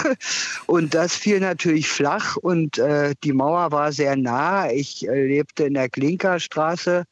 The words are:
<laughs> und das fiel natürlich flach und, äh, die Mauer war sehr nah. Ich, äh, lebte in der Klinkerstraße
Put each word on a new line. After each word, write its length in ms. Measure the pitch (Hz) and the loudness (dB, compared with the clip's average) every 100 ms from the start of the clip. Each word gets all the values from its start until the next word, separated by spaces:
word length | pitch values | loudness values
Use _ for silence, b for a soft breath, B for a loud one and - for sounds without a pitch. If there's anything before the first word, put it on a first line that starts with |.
| 311 262 | 0 -2
<laughs> 500 | - - - - - | -4 -6 -6 -8 0
und 280 | 170 160 | 2 2
das 200 | 160 170 | 2 0
fiel 280 | - 208 202 | 0 2 2
natürlich 480 | 190 170 175 160 147 | 2 0 0 2 0
flach 480 | - 143 190 - - | 0 0 0 -2 -4
und, 400 | 170 175 156 - | 0 0 0 0
äh, 380 | 131 147 143 143 151 | 2 2 0 -2 0
die 80 | |
Mauer 400 | 135 139 175 170 | 2 2 2 2
war 180 | 147 151 | 0 0
sehr 240 | 143 139 139 | 0 0 0
nah. 560 | 127 120 160 196 165 | 0 0 0 0 0
Ich, 340 | 127 143 - 95 | -2 -4 -6 -2
äh, 220 | 135 135 | 0 2
lebte 380 | 143 147 - 147 | 2 0 -2 0
in 80 | |
der 160 | 139 127 | 0 -2
Klinkerstraße 1120 | - 139 180 196 175 - 175 156 170 - 175 175 | 0 -2 0 0 -2 -4 -2 -2 -2 0 -2 -2